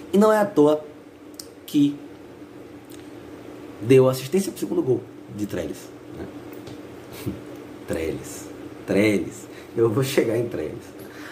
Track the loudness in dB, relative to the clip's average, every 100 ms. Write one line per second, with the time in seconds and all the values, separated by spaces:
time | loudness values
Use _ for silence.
0 | 0 6 6 6 4 6 6 6 -2 -16
1 | -20 -20 -20 -18 -18 -18 -2 4 4 2
2 | -10 -18 -18 -18 -18 -18 -18 -18 -18 -18
3 | -16 -18 -16 -16 -16 -16 -16 -2 6 8
4 | 8 4 0 0 0 -4 -2 0 2 0
5 | -2 -16 -12 -8 -4 -4 -6 -8 -14 -18
6 | -16 -12 -12 -12 -14 -14 -14 -14 -16 -16
7 | -16 -10 -8 -8 -10 -14 -16 -12 -6 -4
8 | -4 -6 -8 -14 -14 -14 -14 -10 0 4
9 | 4 4 0 -8 -16 -16 -6 2 4 4
10 | 2 2 2 2 0 -4 -6 -8 -14 -16
11 | -16 -16 -16